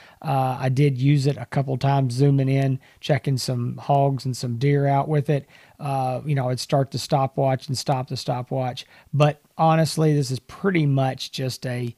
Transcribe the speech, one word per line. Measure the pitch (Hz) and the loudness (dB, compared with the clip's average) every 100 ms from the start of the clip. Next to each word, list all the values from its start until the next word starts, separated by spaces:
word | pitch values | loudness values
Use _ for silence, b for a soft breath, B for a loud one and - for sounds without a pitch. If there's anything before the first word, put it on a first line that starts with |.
| B B | B B
Uh, | 156 135 131 131 | -4 0 0 -2
I | 131 | 0
did | 131 147 127 | 2 2 4
use | 139 147 135 | 4 4 2
it | 120 | -2
a | 117 | -4
couple | 147 135 131 | -4 -2 0
times, | 139 139 135 | 0 2 0
zooming | 123 143 139 131 | 2 4 4 2
in, | 135 135 131 b b | 0 0 -4 b b
checking | - 143 - 127 | -2 -2 0 -2
some | - 123 123 123 | -2 -4 -4 -6
hogs | - 143 139 131 | 0 2 2 0
and | 131 123 | -4 -6
some | 123 117 | -6 -2
deer | 143 143 139 | 2 2 2
out | 139 147 | 2 2
with | 151 143 | 0 0
it. | 143 - B B B | -2 -4 B B B
Uh, | 143 135 131 127 | -6 -2 -2 -4
you | 147 | -2
know, | 139 127 | -2 0
I'd | 127 | -4
start | - 139 135 | 0 0 0
the | 120 | -4
stopwatch | - 147 135 - 135 131 - | 0 0 0 0 0 0 -4
and | 127 | -6
stop | - 135 127 | -2 -4 -4
the | 131 | -8
stopwatch. | - 127 123 135 127 127 - b b | -6 -6 -4 -4 -4 -8 -14 b b
But | 139 147 147 _ - | 2 2 0 _ 0
honestly, | 160 160 160 - 156 | 2 4 2 2 2
this | 147 127 | 2 0
is | 131 | -6
pretty | - - 196 175 147 | -10 -4 0 2 2
much | 139 131 131 - | 2 0 -4 -10
just | - 131 - 131 | -6 -6 -6 -6
a | 123 120 | -6 -8